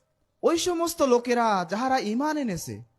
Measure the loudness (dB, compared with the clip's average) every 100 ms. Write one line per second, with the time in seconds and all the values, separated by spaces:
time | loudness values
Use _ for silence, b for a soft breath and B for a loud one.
0 | _ _ _ _ 0 2 0 0 -2 2
1 | 4 4 2 0 2 0 -2 -2 0 0
2 | 0 -2 -2 -2 -4 -6 -8 -12 -14